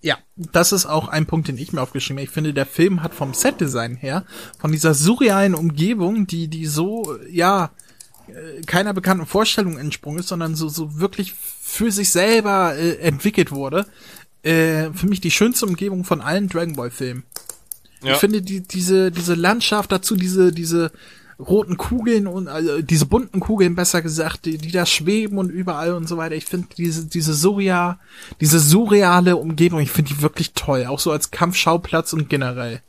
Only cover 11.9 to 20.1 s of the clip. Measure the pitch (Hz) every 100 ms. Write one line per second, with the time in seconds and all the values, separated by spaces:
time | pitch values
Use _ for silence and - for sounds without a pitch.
11.9 | 196 202 170 196 226 214 196 180 143 170
12.9 | 165 165 143 202 214 160 139 139 156 202
13.9 | _ - - - _ - 165 160 160 156
14.9 | 151 180 196 175 - 220 254 214 175 196
15.9 | 185 180 165 139 175 202 175 170 143 120
16.9 | - 127 123 - - - - _ - _
17.9 | _ 131 135 202 214 185 196 185 185 180
18.9 | 190 185 175 170 170 175 233 - 214 196
19.9 | 190 -